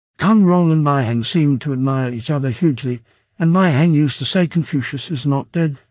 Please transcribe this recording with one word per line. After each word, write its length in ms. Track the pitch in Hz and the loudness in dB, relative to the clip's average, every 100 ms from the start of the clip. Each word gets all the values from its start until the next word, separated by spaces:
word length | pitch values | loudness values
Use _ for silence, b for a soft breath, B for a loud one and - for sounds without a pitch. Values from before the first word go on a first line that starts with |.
| _ - | _ -4
Kang 280 | 190 220 | 2 4
Rong 280 | 180 180 165 | 4 4 2
and 100 | 160 | 2
Mai 200 | 147 139 | 2 0
Heng 200 | 113 117 | 0 -2
seemed 380 | 113 170 147 131 | -2 0 2 0
to 120 | 147 | -2
admire 380 | 131 135 135 127 | -2 -2 -2 -4
each 180 | 120 117 | -6 -4
other 200 | 147 135 | -4 -2
hugely, 520 | 113 170 120 127 120 _ _ _ - | 0 -2 0 -6 -8 _ _ _ -2
and 140 | 165 | 0
Mai 160 | 180 185 | 2 2
Heng 220 | 135 170 | 2 2
used 260 | 147 147 - | 4 0 -2
to 60 | |
say, 220 | 135 190 170 | -2 0 0
"Confucius 640 | 170 - 139 120 139 - | -2 -2 -4 -4 -8 -8
is 160 | 143 143 | -6 -2
not 260 | 139 - | -2 -4
dead 260 | 170 160 135 _ | -4 -4 -4 _